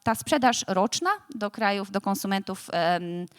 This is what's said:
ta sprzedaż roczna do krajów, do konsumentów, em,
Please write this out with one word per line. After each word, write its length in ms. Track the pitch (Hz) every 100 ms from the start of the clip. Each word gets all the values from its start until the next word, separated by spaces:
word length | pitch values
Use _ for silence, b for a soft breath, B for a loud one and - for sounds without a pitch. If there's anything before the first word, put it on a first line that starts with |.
ta 120 | -
sprzedaż 500 | 226 - 302 247 233 -
roczna 420 | 185 208 - 359 403 -
do 160 | 220 208
krajów, 400 | 220 208 202 196
do 100 | 202
konsumentów, 720 | 196 196 196 196 196 190 -
em, 300 | 175 165 175 175 175 180